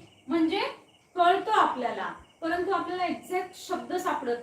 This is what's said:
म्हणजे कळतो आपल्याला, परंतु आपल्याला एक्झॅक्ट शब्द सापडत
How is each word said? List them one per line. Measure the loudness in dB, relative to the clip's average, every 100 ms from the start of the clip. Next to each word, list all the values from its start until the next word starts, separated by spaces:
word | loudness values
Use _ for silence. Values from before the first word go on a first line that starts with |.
| -12 _ -2
म्हणजे | 2 2 2 -2 -6 -18 _ _ 4
कळतो | 6 4 4
आपल्याला, | 4 4 2 -4 -4 -6 -8 -18 -8
परंतु | -4 -2 0
आपल्याला | 0 -2 -2 -2
एक्झॅक्ट | -4 -4 -4 -4 -10 -6
शब्द | -6 -4
सापडत | -2 0 -2 -2 -4